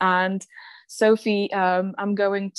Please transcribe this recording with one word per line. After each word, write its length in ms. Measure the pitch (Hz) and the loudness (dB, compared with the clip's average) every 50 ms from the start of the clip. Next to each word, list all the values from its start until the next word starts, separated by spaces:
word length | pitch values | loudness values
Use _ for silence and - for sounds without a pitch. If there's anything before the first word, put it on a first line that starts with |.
And 440 | 185 185 185 185 185 185 190 190 - - _ - - - - - _ - | 0 0 2 2 0 0 -2 -6 -8 -12 _ -20 -20 -20 -20 -20 _ -20
Sophie, 640 | - - 220 214 220 220 - 226 208 202 202 - - | -4 2 4 4 4 4 2 0 0 0 0 -2 0
um, 420 | 196 185 185 180 185 185 190 190 - | 0 0 2 2 0 -2 -2 -4 -6
I'm 180 | 202 202 202 | -4 -2 -2
going 360 | 196 202 196 202 202 196 196 - | 0 0 0 0 -2 -4 -6 -8